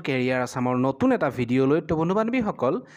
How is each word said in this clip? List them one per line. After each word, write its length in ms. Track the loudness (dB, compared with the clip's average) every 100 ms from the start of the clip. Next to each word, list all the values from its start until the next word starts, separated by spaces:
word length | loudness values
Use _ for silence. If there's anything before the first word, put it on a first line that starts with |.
| -2
কেৰিয়াৰ 340 | 0 0 0 -2
আছামৰ 300 | -2 0 2
নতুন 300 | 0 2 0
এটা 160 | 2 0 -2
ভিডিঅ'লৈ। 420 | 0 2 4 2 0
তো 40 | -2
বন্ধু 180 | 0
বান্ধৱীসকল, 600 | 0 0 -2 -2 -2 -2 -2 -6